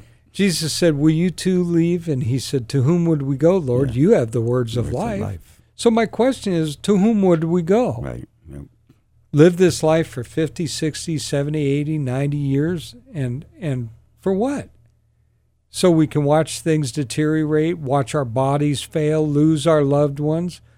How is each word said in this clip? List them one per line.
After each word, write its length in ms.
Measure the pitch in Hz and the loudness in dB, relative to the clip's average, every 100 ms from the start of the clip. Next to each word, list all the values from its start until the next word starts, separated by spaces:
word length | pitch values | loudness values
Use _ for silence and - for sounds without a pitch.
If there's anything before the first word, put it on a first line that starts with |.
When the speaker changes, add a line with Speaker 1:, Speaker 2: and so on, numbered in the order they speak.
| - | -8
Speaker 1:
<laughs> 200 | _ _ | _ _
Speaker 2:
Jesus 400 | - 196 160 156 | -2 0 0 -4
said, 240 | - 175 143 | 0 2 4
"Will 140 | 156 | 2
you 160 | 160 185 | 2 0
too 320 | - 185 180 | -2 0 0
leave?" 460 | 175 170 170 175 165 | 2 2 2 0 -2
And 160 | 131 | -4
he 160 | 117 131 | -2 -4
said, 280 | - 139 110 | -2 -4 -2
"To 120 | 139 | 0
whom 220 | 127 175 170 | 2 2 2
would 160 | 156 | 0
we 140 | 139 135 | 0 2
go, 200 | 160 190 | 2 2
Lord? 340 | 139 123 139 | 2 0 0
Speaker 1:
Yeah. 120 | 117 | 2
Speaker 2:
You 80 | 170 | 4
have 200 | 214 113 | 4 2
the 80 | 120 | -2
words 360 | 117 123 117 120 | 0 0 -2 -2
of 100 | 104 | -4
Speaker 1:
Words 80 | 123 | -4
of 40 | |
Speaker 2:
life." 200 | 226 196 | -4 -4
Speaker 1:
life. 340 | 101 95 - _ _ - | -6 -8 -14 _ _ -2
Speaker 2:
So 120 | 233 | 2
my 140 | 226 226 | 2 0
question 460 | - 247 262 202 | 0 0 0 -2
is, 220 | 170 160 | 0 -2
to 240 | 143 - 202 | -4 0 2
whom 240 | 208 220 | 4 4
would 220 | 190 165 | 4 4
we 180 | 160 180 | 2 0
go? 380 | 165 208 240 120 | 2 0 0 -2
Speaker 1:
Right. 260 | 69 60 - _ 76 | -6 -10 -12 _ -18
Yep. 120 | 69 69 _ _ _ _ _ _ | -18 -18 _ _ _ _ _ _
Speaker 2:
Live 280 | 143 165 175 | 6 6 6
this 220 | 180 - | 2 2
life 240 | 156 160 156 | 2 2 0
for 160 | - | -6
fifty, 420 | 117 - 156 - 160 | -8 -4 -4 -4 -8
sixty, 520 | - 160 - - 151 | -4 -6 -6 -6 -6
seventy, 460 | - 143 143 151 139 | -4 -4 -2 -2 0
eighty, 320 | 143 147 156 | -2 -2 -4
ninety 380 | 131 127 143 147 | -2 -2 -2 -2
years, 600 | 143 135 156 180 - 240 262 | 0 0 0 -2 -8 -20 -14
and, 320 | 190 127 123 - 330 | -6 -6 -6 -12 -10
and 300 | 170 131 113 113 _ _ | -6 -6 -8 -14 _ _
for 140 | 190 | -4
what? 360 | 190 254 285 85 _ _ _ _ _ _ _ _ _ _ | -2 -2 -4 -8 _ _ _ _ _ _ _ _ _ _
So 180 | - 185 | 0 2
we 200 | 160 156 | 4 2
can 160 | 151 | 0
watch 340 | 143 151 151 - | 0 0 0 -6
things 300 | 165 156 139 | -2 -2 -2
deteriorate, 880 | 151 127 - 156 156 151 151 160 170 | -6 -6 -2 -2 0 0 0 0 -2
watch 340 | 139 139 131 | -2 -2 0
our 120 | 151 | -4
bodies 580 | 127 120 135 143 147 135 | -2 -2 0 0 0 -2
fail, 420 | - 165 151 156 | -4 -2 0 0
lose 440 | 156 143 156 156 151 | 0 2 2 2 2
our 160 | 156 | 2
loved 340 | 143 143 147 139 | 4 2 0 0
ones. 420 | 151 160 180 - _ | -2 -2 -4 -10 _